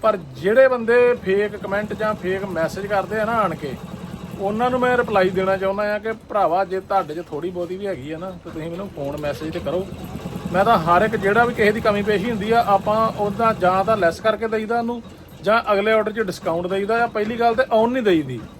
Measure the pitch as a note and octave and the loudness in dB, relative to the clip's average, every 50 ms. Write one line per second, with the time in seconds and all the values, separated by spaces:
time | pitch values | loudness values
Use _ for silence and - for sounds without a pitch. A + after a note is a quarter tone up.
0 | - A3 G#3 F#3+ D#3+ C3+ C3 B2+ C#3+ F#3+ A3 B3+ C4+ C4 B3+ B3 A3+ A3 A#3 B3 | 2 2 0 0 -4 -10 -14 -4 0 2 6 6 6 6 4 0 0 2 4 6
1 | B3 A#3+ B3 - - F#3 F#3+ G3+ G#3 G#3 G3+ G3+ G3 G3 G3 G3+ G#3+ G#3 G#3 G3 | 6 4 2 0 0 0 0 2 0 -2 -4 -8 -6 -4 -2 -2 -2 -4 -4 -4
2 | G#3+ G#3+ G#3+ G#3+ F3 F3+ F#3+ F#3+ G3 G3+ F3+ D#3+ E3 D#3 - F#3+ G3 G3+ G#3 G3 | -2 -2 -2 -2 -4 -4 -4 -4 -4 -6 -4 -2 -2 -2 -4 -6 -6 -2 -2 -2
3 | F#3 - G#3 A3 G#3+ G#3+ A#3 A3+ G#3 F3+ D#3 - - C#3 B2 - - - - - | -2 -2 -2 -2 -2 0 2 2 2 0 -2 -4 -6 -8 -8 -8 -10 -12 -12 -12
4 | - - - - - - - - G3 G3 G#3+ A3 A#3+ B3+ B3 B3+ B3 B3 B3 B3 | -12 -12 -12 -12 -12 -12 -8 -4 -4 -2 0 0 0 0 0 2 2 2 2 2
5 | A#3 - G#3+ G3 F#3 F#3 F#3+ F3+ F#3+ F#3+ F#3+ F#3+ F#3+ F#3+ G3 G3+ G#3 G#3 G#3 G#3 | 0 2 2 4 4 4 2 0 0 0 0 0 0 -2 -2 0 -2 -2 -2 -4
6 | G3+ A3 A3 A3 - - - G#3 F#3+ D#3 D#3+ F#3 G3 F3 F#3+ F#3+ F#3+ - G3+ G3 | -4 -6 -8 -8 -10 -4 0 2 2 2 2 2 0 0 -2 -6 -4 0 0 0
7 | F#3 D3+ D3+ E3+ F3 - D#3+ C#3+ E3 F#3 F3+ F3+ F3 E3+ F#3 F#3+ G3+ G3 F#3 C3+ | 0 0 -6 -10 -8 -8 -8 -6 -6 -6 -4 -6 -6 -6 -6 -8 -6 -6 -6 -6
8 | B2+ D3 D#3+ D#3+ F3 F#3+ F#3 E3+ - E3+ - D#3+ D#3 E3 E3+ F3 G3+ F#3+ - - | -8 -10 -10 -8 -8 -10 -12 -12 -14 -12 -10 -10 -8 -8 -8 -8 -10 -10 -8 -8
9 | C#3+ C#3 C#3+ D3+ D3 D3 C#3+ - D#3 D#3+ D#3+ F3 - C#3+ D3 F3+ F#3+ F#3+ - - | -8 -6 -6 -4 -4 -6 -6 -6 -8 -6 -6 -6 -4 -2 -2 -2 -4 -4 -10 -12
10 | - - - - - - - - - - - F3+ G3+ A3 A#3 F#3 D#3+ E3 E3+ F3+ | -12 -12 -12 -10 -10 -10 -10 -8 -8 -2 2 2 4 6 4 4 4 4 4 4
11 | G#3+ A3 A3 A3 F#3+ G3 G3+ A3+ A#3+ A#3+ A#3+ A#3 A3 G3+ G#3+ A3+ A3+ A3+ G3+ G#3 | 4 2 0 0 0 2 4 4 4 2 2 2 2 2 2 2 2 2 2 2
12 | G3+ G#3 G#3+ G3 F3+ A#3+ A#3 G3+ G3 G#3+ A3+ A#3 A#3 F#3+ G3+ G3 G3 G#3+ G#3 A3 | 2 2 0 0 0 -2 -4 -4 0 2 2 2 4 4 2 2 4 2 2 2
13 | A3+ A3 G#3+ - G#3 G#3 G3+ G3+ - - D#3+ - E3+ F3+ F#3 F#3+ F#3+ F#3+ A3 G#3 | 2 0 0 -2 -2 -4 0 2 2 2 2 4 2 2 4 4 2 2 2 4
14 | F3+ E3 E3 E3 - A3 G#3+ G3+ A3+ A3 G#3+ A3 A3 G#3 A#3 A#3 A#3 A#3 A#3+ A#3 | 4 2 2 2 0 0 0 0 -2 -2 -2 -2 -2 0 -2 -2 0 -2 -4 -6
15 | A3+ - - - - - - - - F#3 G#3+ A#3 A3+ G3+ G#3 G3 G3+ G#3+ A3 A3 | -10 -14 -20 -20 -20 -20 -20 -6 0 2 2 2 4 2 2 2 4 4 4 2
16 | G#3+ G#3+ G#3 A3+ A3 F#3 E3+ - - F3+ E3 E3+ F3 F3+ F#3+ G3 G3+ G3+ A3+ A#3 | 2 0 -2 -4 -4 -4 -4 -4 -4 -2 -2 -2 -2 -2 -2 -2 0 0 0 0
17 | A#3 A#3 A#3 A3 G#3+ G#3+ A#3+ A3+ A#3 A#3 A3+ A3 C4 - A#3 A3 A3 A#3 B3 C4 | 0 0 0 -2 -4 -2 -2 2 2 2 4 2 0 2 4 4 4 4 2 2
18 | A#3 G#3 F3+ D#3+ D3 C3 B2+ A2+ G#2 - - - | 2 4 4 2 2 -2 -6 -10 -10 -14 -18 -20